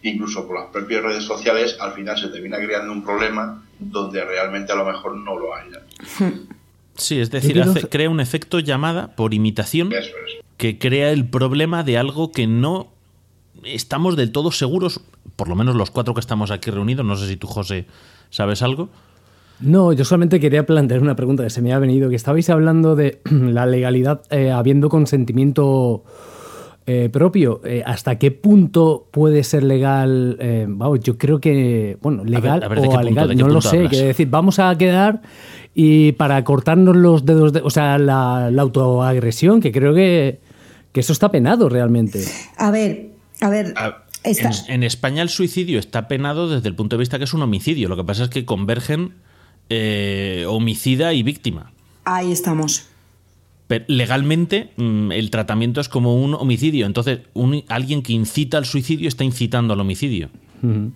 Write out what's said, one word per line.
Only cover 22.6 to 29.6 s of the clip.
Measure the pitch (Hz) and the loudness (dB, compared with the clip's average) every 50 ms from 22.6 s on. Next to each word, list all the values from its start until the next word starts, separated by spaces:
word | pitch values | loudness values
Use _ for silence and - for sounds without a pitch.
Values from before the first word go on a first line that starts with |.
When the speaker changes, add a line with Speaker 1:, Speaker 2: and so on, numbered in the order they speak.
| 156 160 160 165 160 160 156 | 4 4 4 4 4 4 4
Speaker 3:
de | 147 147 135 - - _ | 4 2 0 -2 -4 _
<clears throat> | - | 0
la | 156 139 127 123 117 120 123 | 2 2 2 2 2 2 2
legalidad, | 127 127 127 123 127 127 127 127 139 147 143 - _ | 2 2 2 2 2 2 2 2 0 -2 -2 -4 _
eh, | 147 143 135 131 | -2 0 0 0
habiendo | 127 123 120 131 143 143 143 151 | 0 2 2 4 4 4 2 2
consentimiento, | 160 160 151 - - 135 123 113 113 127 135 143 131 151 143 139 135 135 127 120 113 101 - - - - - - - - - - - - - - - _ _ | 2 2 2 2 2 0 0 0 0 2 2 2 2 2 2 2 2 2 2 0 0 -4 -6 -18 -20 -20 -20 -20 -20 -20 -20 -20 -20 -20 -20 -20 -20 _ _
eh, | - 123 123 120 117 | -2 0 0 0 0
propio. | 117 135 160 185 175 202 156 120 107 - - | 2 2 2 4 4 4 2 2 2 -2 -6
Eh, | - 123 117 - | -6 -6 -4 -4
¿hasta | 123 117 - - 139 123 113 | -4 -6 -4 -2 -4 0 2
qué | 143 139 | 2 0
punto | 135 - - 208 208 202 180 151 - 165 165 160 151 - - _ | 0 2 4 6 8 8 6 6 4 4 4 4 2 0 -6 _
puede | - 147 151 156 151 147 139 | 0 2 4 4 4 4 2
ser | - - 147 | 2 0 2